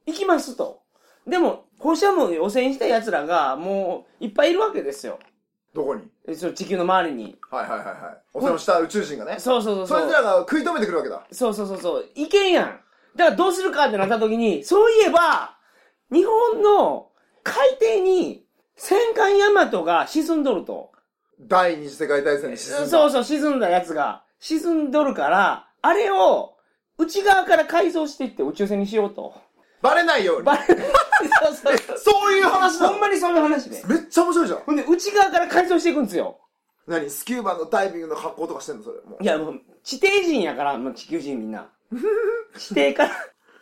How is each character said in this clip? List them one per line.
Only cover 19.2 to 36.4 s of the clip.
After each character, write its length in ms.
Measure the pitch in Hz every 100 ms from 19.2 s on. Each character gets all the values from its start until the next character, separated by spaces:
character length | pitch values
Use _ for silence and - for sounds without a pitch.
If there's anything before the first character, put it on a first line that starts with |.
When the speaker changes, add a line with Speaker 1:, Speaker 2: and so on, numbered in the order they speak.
| 403 403
Speaker 1:
大 160 | 415
和 300 | 403 262 202
が 240 | 160 170 -
沈 300 | 311 311 320
ん 60 |
ど 120 | 269 190
る 100 | -
と。 260 | 87 - _ _ _ _ _
Speaker 2:
第 380 | 127 185 180 156
二 100 | 147
次 80 | 135
世 120 | 147
界 160 | 143
大 140 | 147 143
戦 100 | 139
で 80 | 120
沈 180 | - 285
ん 40 |
だ。 80 | 285
Speaker 1:
そ 180 | 330 294
う 40 |
そ 80 | 247
う、 40 |
沈 320 | 240 294 302 269
ん 40 |
だ 100 | 190
や 120 | 180
つ 120 | 175
が。 300 | 156 131 - _ _
沈 480 | - 311 339 320 294
ん 40 |
ど 120 | 302
る 100 | 277
か 160 | 165 143
ら、 400 | 180 180 131 - _
あ 120 | 285
れ 180 | 392 427
を 440 | 381 359 139 - _ _ _ _ -
内 260 | 320 403
側 220 | 392 392 370
か 100 | 330
ら 80 | 302
改 260 | 330 349
造 160 | 339 294
し 100 | -
て 80 | 254
い 20 |
っ 20 | -
て 80 |
宇 100 | 139
宙 140 | - 202
船 120 | 202
に 80 | 202
し 80 | 214
よ 120 | 202
う 60 |
と。 200 | - - - _ _ _ _
Speaker 2:
バ 140 | 262 339
レ 80 |
な 140 | 330 269
い 80 | 185
よ 100 | 143
う 40 |
に。 40 |
Speaker 1:
バ 140 | 269 285
レ 180 | - -
な 80 |
い。 40 | 571 554 - 831 - 880
そ 80 | 311
う 20 |
そ 200 | - -
う 40 | -
そ 160 | -
う。 20 | -
Speaker 2:
え、 20 |
そ 340 | 415 403 403
う 20 |
い 80 | 392
う 20 |
話 360 | 381 370 370 330
な 60 | 370
の？ 60 |
Speaker 1:
ほ 40 | 403
ん 40 |
ま 80 | 403
に 80 | 370
そ 140 | 349
う 40 | 339
い 40 |
う 20 |
話 280 | 302 294 -
ね。 120 | - 175
Speaker 2:
め 80 | 330
っ 40 | -
ち 120 | 339
ゃ 40 |
面 100 | 349
白 120 | 330 247
い 20 |
じ 60 |
ゃ 40 | 165
ん。 20 |
Speaker 1:
ほ 120 | -
ん 20 | 294
で、 80 | 277
内 280 | 349 403
側 180 | 415 392
か 80 | 349
ら 80 | 349
改 200 | 339 359
造 120 | 339
し 40 |
て 80 | 339
い 20 |
く 80 | 277
ん 40 | 214
で 60 |
す 60 | 170
よ。 220 | 107 -